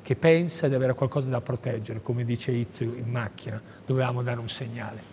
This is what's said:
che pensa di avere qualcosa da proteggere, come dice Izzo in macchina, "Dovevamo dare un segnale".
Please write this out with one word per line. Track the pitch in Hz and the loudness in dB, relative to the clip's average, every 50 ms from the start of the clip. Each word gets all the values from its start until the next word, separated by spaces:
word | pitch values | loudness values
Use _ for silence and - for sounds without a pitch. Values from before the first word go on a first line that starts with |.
che | - - 127 | 2 0 0
pensa | - - 165 165 165 175 170 - - - 143 | 6 8 8 8 8 6 2 0 2 2 2
di | 135 | 4
avere | 127 131 127 127 | 4 4 2 2
qualcosa | - 139 123 - 147 135 131 | 2 2 0 2 0 0 0
da | 131 120 - | 0 -2 -2
proteggere, | - 127 117 - 123 117 113 107 - 113 113 - | -2 -6 -4 -2 -4 -4 -4 -4 -6 -8 -8 -2
come | - 123 120 123 | -2 0 0 2
dice | 117 120 117 - - | 0 0 -2 0 0
Izzo | 127 120 117 - - - 120 | 0 0 0 -2 -4 -4 -4
in | 113 117 123 120 113 | -4 -2 -4 -4 -4
macchina, | 120 120 117 - - - - 135 - 113 - - - - - | -2 -2 -2 -4 -6 -10 -10 -8 -8 -8 -8 -12 -18 -18 -4
"Dovevamo | - 131 131 127 123 123 123 123 | 0 2 2 2 2 0 0 -2
dare | 123 123 120 | -2 -2 -2
un | 117 113 | -4 -6
segnale". | - - 131 113 113 120 117 107 110 113 - - | -6 -6 -6 -8 -6 -8 -8 -8 -10 -10 -14 -16